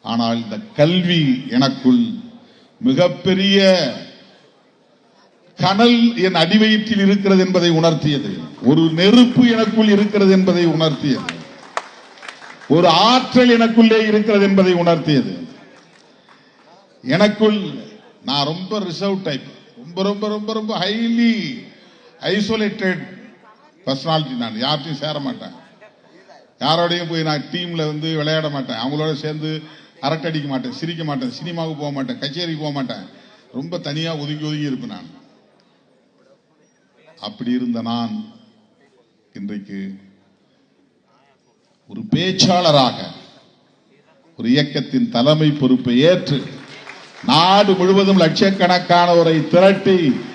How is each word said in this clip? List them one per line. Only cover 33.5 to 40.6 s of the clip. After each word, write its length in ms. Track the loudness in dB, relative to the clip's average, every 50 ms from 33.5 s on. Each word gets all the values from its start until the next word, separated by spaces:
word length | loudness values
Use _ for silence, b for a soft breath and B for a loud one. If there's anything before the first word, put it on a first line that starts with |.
| -14
ரொம்ப 260 | -12 -12 -10 -10 -10
தனியா 380 | -10 -8 -8 -6 -6 -6 -6
ஒதுங்கி 280 | -8 -8 -8 -8 -8 -8
ஒதுங்கி 220 | -8 -6 -6 -6
இருப்பேன் 280 | -6 -6 -8 -10 -12 -14
நான். 180 | -14 -18 -20 -20 -20 _ _ _ _ _ _ _ _ _ _ _ _ _ _ _ _ _ _ _ _ _ _ _ _ _ _ _ _ _ _ _ _ _ _ _ _ _ _ _ _
அப்படி 300 | -16 -16 -14 -10 -6 -4
இருந்த 320 | -4 -4 -2 -4 -6 -6 -4
நான் 420 | -4 -4 -4 -4 -4 -6 -8 -10 -12 -18 -20 _ _ _ _ _ _ _ _ _ _ _ _ _ _ _ _ _ _ _
இன்றைக்கு 640 | -14 -12 -10 -10 -12 -12 -12 -12 -12 -12 -12 -14 -16 -20 -20 _ _ _ _ _ _ _ _ _ _